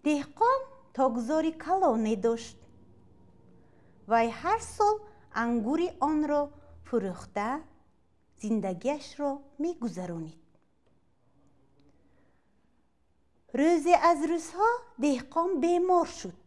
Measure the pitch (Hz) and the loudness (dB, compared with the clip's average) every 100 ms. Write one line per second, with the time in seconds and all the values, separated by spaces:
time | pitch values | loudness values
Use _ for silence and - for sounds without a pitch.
0 | 302 294 277 - 466 539 539 - - - | 0 -2 -4 0 2 2 -2 -18 -14 0
1 | 262 233 226 311 320 320 302 381 359 247 | 0 0 -2 0 0 -4 -2 2 2 2
2 | 214 220 226 233 - - - - - - | 0 0 0 -2 -8 -18 -20 -20 -20 -20
3 | - _ - - - - - _ - - | -20 _ -20 -20 -20 -20 -20 _ -20 -20
4 | - 226 233 226 339 453 - - 415 427 | 0 2 2 -2 -2 -2 -4 0 2 2
5 | - - - - 233 240 214 320 349 - | -6 -20 -10 -4 -2 0 0 0 -2 -2
6 | 277 302 302 294 294 - - - - 220 | -2 0 0 0 -2 -8 -20 -20 -4 -2
7 | 190 180 - - 214 285 - - _ _ | -2 -8 -10 -6 -4 -6 -8 -20 _ _
8 | _ _ _ _ 214 220 190 180 240 294 | _ _ _ _ -4 -2 -2 -4 -4 -4
9 | - - 285 277 - - 320 339 233 175 | -8 -6 -4 -4 -12 -6 -6 -4 -8 -6
10 | 180 165 160 - _ _ _ _ _ _ | -8 -8 -10 -14 _ _ _ _ _ _
11 | _ _ _ _ _ _ _ _ _ _ | _ _ _ _ _ _ _ _ _ _
12 | _ _ _ _ _ _ _ _ _ _ | _ _ _ _ _ _ _ _ _ _
13 | _ _ _ _ _ 247 311 339 302 349 | _ _ _ _ _ 2 4 4 6 6
14 | 339 320 311 339 320 349 440 480 - - | 6 2 0 -2 -4 0 0 0 -6 -2
15 | 294 254 - 330 349 339 330 349 370 359 | 0 0 -2 -2 0 0 2 2 4 2
16 | 320 - 190 - | 2 -6 -14 -16